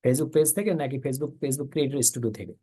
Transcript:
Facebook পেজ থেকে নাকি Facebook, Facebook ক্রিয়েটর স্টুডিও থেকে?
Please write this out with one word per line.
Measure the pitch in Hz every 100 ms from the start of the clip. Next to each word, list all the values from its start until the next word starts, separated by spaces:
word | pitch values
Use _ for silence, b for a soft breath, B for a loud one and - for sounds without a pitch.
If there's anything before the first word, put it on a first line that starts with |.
Facebook | 127 131 156 160
পেজ | 156 -
থেকে | 208 165
নাকি | 139 135 135
Facebook, | 131 147 -
Facebook | 143 135 143
ক্রিয়েটর | 156 139 139 120
স্টুডিও | 123 117 101
থেকে? | 90 -